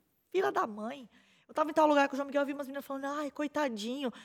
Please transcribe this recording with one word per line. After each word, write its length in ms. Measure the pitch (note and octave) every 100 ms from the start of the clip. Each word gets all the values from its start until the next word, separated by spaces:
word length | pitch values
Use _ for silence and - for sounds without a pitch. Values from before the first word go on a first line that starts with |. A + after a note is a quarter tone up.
| _ _ _
"Filha 200 | F#4 G4
da 160 | F#4+ D#4+
mãe." 420 | G#3 A3 C#4 A#3 _ _ _ -
Eu 80 | C4+
tava 160 | D#4
em 20 |
tal 140 | D#4+ D4+
lugar 200 | D4 C#4
com 60 |
o 40 | C4+
João 100 | C#4
Miguel, 160 | C#4+
eu 20 | C#4
vi 80 |
umas 140 | D4 C4
meninas 180 | C#4 -
falando, 200 | C4+ C#4
"Ai, 260 | C#4+ D4
coitadinho." 840 | - D4 D4 C#4+ A3 A3 C4+ C4 -